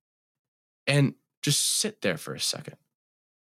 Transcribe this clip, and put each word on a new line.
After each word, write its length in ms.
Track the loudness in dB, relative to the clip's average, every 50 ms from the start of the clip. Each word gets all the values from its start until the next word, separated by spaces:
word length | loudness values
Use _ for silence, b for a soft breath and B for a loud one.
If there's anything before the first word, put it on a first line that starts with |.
| _ _ _ _ _ _ _ _ _ _ _ _ _ _ _ _ -2
And 280 | 2 4 4 4 4 2 _ _ _ _ _
just 400 | -2 0 2 2 2 0 0 0
sit 220 | -2 -4 -4 -2
there 160 | -2 -2 -2 -2
for 160 | -6 -10 -8
a 60 | -4
second, 360 | -4 -4 -4 -6 -8 -14 -16 -18 _ _ _ _ _ _ _ _ _ _ _ _ _